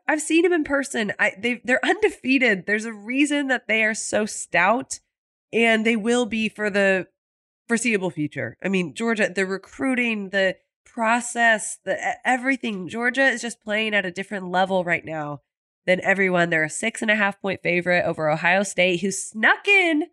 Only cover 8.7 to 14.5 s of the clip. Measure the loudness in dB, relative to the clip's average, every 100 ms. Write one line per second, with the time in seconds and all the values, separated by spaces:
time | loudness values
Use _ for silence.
8.7 | 0 -2 -2 -2 0 -2 -2 -4 -4 -10
9.7 | -6 -2 0 -2 -4 -4 0 0 -2 _
10.7 | _ _ -4 0 0 -2 0 2 2 -2
11.7 | -10 -6 -4 -4 -4 -2 0 0 -2 -4
12.7 | -6 -8 -4 -2 2 2 2 -6 -10 -4
13.7 | -2 0 0 -2 -6 -8 -8 -2